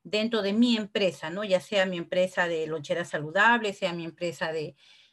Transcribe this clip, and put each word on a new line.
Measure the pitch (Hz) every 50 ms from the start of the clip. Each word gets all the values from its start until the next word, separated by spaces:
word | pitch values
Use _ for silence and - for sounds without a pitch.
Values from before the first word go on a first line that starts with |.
| _
Dentro | 170 208 214 220 233 233 214
de | 196 202
mi | 202 226 247 247 226
empresa, | 214 208 - - 208 196 175 147 - 165 156
¿no? | 175 202
Ya | 214 196 180 180
sea | - - 214 196 185
mi | 190 180 170
empresa | 165 - 175 180 185 180 - 190 175
de | 170 170 156 160
lonchera | 156 160 156 143 - 170 165 170
saludable, | - - 156 147 156 165 196 214 233 240 226 214 202 196
sea | - 190 175
mi | 175 170 165
empresa | 165 156 - 175 170 156 - 180 160
de | 160 160 151 175 - _ - - - - - _